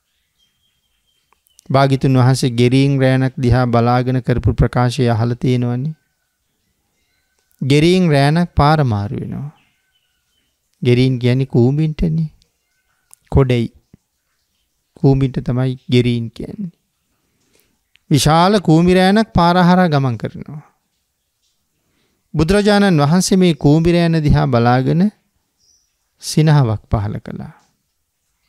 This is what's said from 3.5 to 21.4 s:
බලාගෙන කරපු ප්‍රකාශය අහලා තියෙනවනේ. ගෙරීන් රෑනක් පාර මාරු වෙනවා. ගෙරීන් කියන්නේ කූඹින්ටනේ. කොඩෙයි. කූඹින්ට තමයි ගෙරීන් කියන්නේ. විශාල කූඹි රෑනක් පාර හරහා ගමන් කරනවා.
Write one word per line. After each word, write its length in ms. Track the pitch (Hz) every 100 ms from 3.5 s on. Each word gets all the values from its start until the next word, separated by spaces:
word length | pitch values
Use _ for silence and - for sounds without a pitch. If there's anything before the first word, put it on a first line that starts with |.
| 120 123
බලාගෙන 540 | 117 117 123 127 127
කරපු 320 | 120 117 107
ප්‍රකාශය 540 | - 123 123 123 117 120
අහලා 280 | 113 117 120
තියෙනවනේ. 580 | 135 123 123 123 143 156 _ _ _ _ _ _ _ _ _ _ _ _ _ _ _ -
ගෙරීන් 480 | 131 147 165 185 180
රෑනක් 440 | 143 139 160 175
පාර 240 | - 147 156
මාරු 360 | 131 104 101 -
වෙනවා. 300 | - 117 143 - _ _ _ _ _ _ _ _ _ _ _ _
ගෙරීන් 360 | 123 123 131 127
කියන්නේ 280 | 120 127 135
කූඹින්ටනේ. 840 | - 120 147 156 151 175 160 156 - _ _ _ _ _ _ _ _ -
කොඩෙයි. 360 | - 135 123 113 _ _ _ _ _ _ _ _ _ _ _ _
කූඹින්ට 460 | - 143 135 139 127
තමයි 380 | 120 123 131 131 -
ගෙරීන් 440 | 123 123 120 113
කියන්නේ. 460 | - - - 185 - _ _ _ _ _ _ _ _ _ _ _ _ -
විශාල 480 | 147 - 165 180 214
කූඹි 360 | 175 160 175
රෑනක් 340 | 185 185 208 220
පාර 280 | - 170 180
හරහා 300 | 175 180 180
ගමන් 300 | 147 135 113
කරනවා. 460 | 113 - - 147 - _ _ _ _ _ _ _